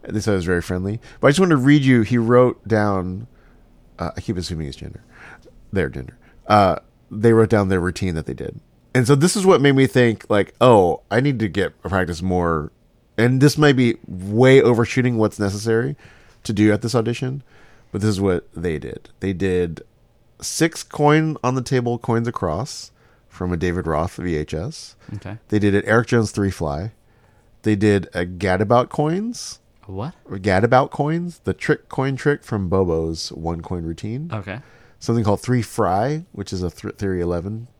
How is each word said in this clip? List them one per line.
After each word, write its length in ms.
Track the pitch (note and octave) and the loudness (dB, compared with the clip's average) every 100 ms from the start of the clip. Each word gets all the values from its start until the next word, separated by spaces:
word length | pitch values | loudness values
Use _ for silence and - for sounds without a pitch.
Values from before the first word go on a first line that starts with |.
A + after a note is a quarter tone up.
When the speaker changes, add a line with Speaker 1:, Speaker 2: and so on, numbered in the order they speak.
Speaker 1:
They 160 | - G2 | -6 -4
said 140 | G#2+ | -2
it 40 | G2 | -2
was 80 | E2+ | 0
very 160 | F2 | -2
friendly. 380 | - F2+ F#2+ A2 - - | -2 -6 -6 -8 -12 0
But 60 | C3+ | 2
I 20 | |
just 80 | D3 | 4
wanted 120 | F#3+ D3 | 2 4
to 60 | |
read 200 | C3 D3 | 6 4
you, 180 | C3 B2 | 6 4
he 160 | G#2+ B2 | 4 0
wrote 500 | A2+ B2 B2+ - - | 4 4 4 0 -2
down, 600 | G#2+ G#2 F#2+ F2+ F#2 A#2 _ _ _ _ _ _ - | 0 2 0 -4 -10 -14 _ _ _ _ _ _ -12
uh, 120 | E2+ - | -10 -10
I 40 | |
keep 160 | - F#2 | -8 -8
assuming 300 | E2+ D#2+ D2 | -6 -8 -10
his 80 | C2+ | -12
gender, 280 | C#2+ - _ - - - - - - | -16 -18 _ -20 -20 -20 -20 -20 -6
their 180 | G2 D2 | -4 -4
gender. 280 | C2 B1+ - _ _ - | -6 -14 -18 _ _ 2
Uh, 300 | G#2 F#2+ E2 _ _ _ | 4 4 0 _ _ _
they 220 | G#2+ A#2 | 0 4
wrote 160 | A2+ A2 | 4 4
down 200 | A2 F#2+ | 2 2
their 100 | F#2+ | 0
routine 360 | F2 E2 F#2+ D#2+ | -2 -4 -6 -6
that 100 | D#2 | -8
they 80 | |
did. 260 | C2 C2+ - _ _ _ | -10 -12 -14 _ _ _
And 140 | B2+ A#2 | 0 4
so 80 | C#3+ | 4
this 200 | F3+ G#3+ | 4 2
is 100 | F#3+ | 4
what 160 | F3 | 6
made 140 | C#3 C3+ | 6 4
me 120 | C3 | 4
think, 380 | C3 A#2+ G#2+ - | 4 2 0 -2
like, 240 | G#2 G2 _ | 0 0 _
"Oh, 400 | B2+ A2 F2 D#2 _ | 6 6 6 0 _
I 100 | G#2+ | 0
need 180 | C#3+ B2 | 0 0
to 80 | G#2 | -2
get 340 | F2+ E2+ _ | -2 -4 _
practice 400 | F2+ F#2+ F2 E2 | -4 -2 -2 -4
more." 500 | F#2 F2+ E2+ D#2+ D2 _ _ _ _ - | -2 0 0 -2 -4 _ _ _ _ 0
And 240 | A#2 C3 | 0 4
this 160 | C#3+ D3 | 4 4
might 180 | D3+ C3 | 2 4
be 180 | B2 - - | 0 -2 -8
way 560 | F2+ F#2+ G#2+ C3 C3+ | -12 -4 4 8 8
overshooting 560 | A#2 A#2 A#2 - B2 A#2 | 8 2 0 0 0 0
what's 220 | G#2+ - | 0 0
necessary 560 | G2+ G2+ A2+ A2+ C3 D3 - - _ _ | -4 -4 -2 0 -2 -8 -16 -20 _ _
to 80 | - | -6
do 180 | G#2 G#2+ | 2 4
at 80 | G#2 | 4
this 120 | A#2 A#2+ | 0 0
audition, 480 | A2+ A#2+ B2+ C#3 - _ - - _ | 0 -4 -6 -8 -14 _ -20 -20 _
but 80 | G2+ | -2
this 80 | G#2+ | -2
is 100 | F#2+ | 0
what 260 | G2 F2 - | 0 0 -4
they 240 | - F2 D2+ | -8 -6 -6
did. 320 | C2+ - - _ | -8 -14 -18 _
They 100 | F#2+ | -6
did 500 | F#2 F#2+ F2+ F2 D#2 - _ _ _ _ _ | -4 -2 0 -2 -6 -18 _ _ _ _ _
six 420 | - - E3 - | -12 -2 -2 -2
coin 540 | - - D3 D3+ D#3 D3+ | -14 0 2 4 2 -2
on 120 | B2 B2+ | -4 -4
the 60 | |
table, 360 | B2 C3 A#2+ A#2+ | -2 -2 -2 -6
coins 300 | - A#2 A#2 | -2 -2 -2
across 640 | - F2+ D#2 C3+ - - _ _ _ _ | -4 -4 -4 -6 -12 -18 _ _ _ _
from 220 | - F2+ | -8 -4
a 60 | F2 | -2
David 280 | F2+ F2 E2 | -2 -2 -2
Roth 280 | D2+ F2 - | -2 -4 -6
V 200 | F2+ D#2 | -4 -4
H 180 | D2 | -4
S. 420 | D#2 G#2+ - - _ - G#2 | -8 -8 -12 -20 _ -16 -14
Speaker 2:
Okay. 220 | - G#2 _ | -14 -16 _
Speaker 1:
They 100 | G#2 | 0
did 160 | G2+ G2 | 2 2
an 80 | G2+ | 2
Eric 220 | A2 A#2 | 0 2
Jones 240 | A#2+ G#2+ | 0 0
three 200 | - G2 | -2 -4
fly. 400 | - D#2+ C#2+ G#2 _ _ _ _ _ _ _ | -2 -6 -6 -8 _ _ _ _ _ _ _
They 120 | G#2+ G#2 | -2 2
did 320 | G#2 G2+ E2 | 2 2 -2
a 120 | F2+ F2+ | -6 -6
gadabout 640 | F2+ G2 F#2 G#2 A#2+ - | -4 -2 0 2 2 0
coins. 680 | - D3+ F3 A3+ A#3+ - - _ _ - | -4 -2 -2 -6 -10 -14 -18 _ _ -16
Speaker 2:
A 40 | |
what? 220 | F#2+ C3 - _ | -12 -12 -14 _
Speaker 1:
A 40 | G2 | -6
gadabout 520 | G2 G2 A#2 B2+ C#3+ | 0 2 4 4 2
coins, 480 | - C#3+ E3 F3 - | -4 -4 -4 -6 -8
the 100 | - | -6
trick 360 | - - D3 _ | -4 -2 -4 _
coin 260 | - C3+ C3 | -4 -4 -2
trick 280 | D3 C#3+ | -2 -2
from 260 | - G#2+ F#2 | -4 -6 -2
Bobo's 600 | F#2+ F2+ E2 E2 D#2+ - | 0 0 0 -4 -6 -10
one 280 | - D#2+ E2+ | -10 -8 -8
coin 220 | E2 F2+ | -8 -8
routine. 460 | E2 E2 G#2+ B2 E3 | -8 -10 -10 -10 -10
Speaker 2:
Okay. 260 | A2+ F#2+ G#2 - _ _ _ | -10 -10 -14 -16 _ _ _
Speaker 1:
Something 240 | - A#2 | -4 -2
called 180 | G#2+ G2+ | 0 -2
three 200 | - B2 | 0 -2
fry, 640 | G#2+ - G2 F#2+ B2 D#3 F3 | -2 -2 0 0 -2 -4 -10
which 200 | - F#2+ | -14 -10
is 100 | F#2+ | -6
a 60 | F2+ | -6
th-, 240 | - G2+ - | -8 -14 -6
Theory 260 | G2 F#2 | -4 -2
eleven 460 | E2+ F2 F2+ A2 A#2+ | -2 -4 -6 -10 -14